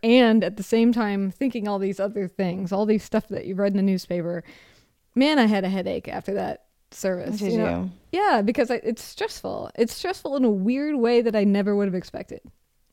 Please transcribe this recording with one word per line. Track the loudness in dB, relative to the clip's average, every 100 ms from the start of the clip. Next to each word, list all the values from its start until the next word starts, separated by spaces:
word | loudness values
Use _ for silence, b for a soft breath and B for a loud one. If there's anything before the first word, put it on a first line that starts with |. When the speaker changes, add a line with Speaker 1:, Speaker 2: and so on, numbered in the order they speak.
Speaker 1:
and | 6 8 8 6
at | 2 -4
the |
same | 0 4 4
time | 2 0 -2 -4
thinking | -2 -4 -2 -4
all | -2
these | -4 -2
other | -4 -4 -6
things, | -4 -4 -4 -4
all | -2 2
these | 0
stuff | 0 -4 -2
that | -10 -6
you've | -2
read | 0
in | 2
the |
newspaper, | 2 0 -2 -4 -4 -6 -10 B B B B B _ 0
man, | 2 4
I | 4
had | 2
a | 0
headache | -2 -4 -6 -6
after | -10 -6
that | -6 -6 -8 _ _ _
service, | -6 -4 -4 -4 -4
Speaker 2:
Did | -2
Speaker 1:
you | 0
know? | 0 -2 -6 -10 -6
Speaker 2:
you? | 0
Speaker 1:
Yeah, | 2 2
because | 2 0 0
I, | 0
it's | -4 -6
stressful. | -10 -8 -8 -8 -10 -10 -10
It's | -2 -2
stressful | -2 -6 -6 -4 0
in |
a | 2
weird | 2 0 -2 -2 0
way | 2 2
that | 2
I | 2
never | 2 2 2
would | 0 0
have |
expected, | -4 -8 -14 -14 -16 -20 _ _ _ _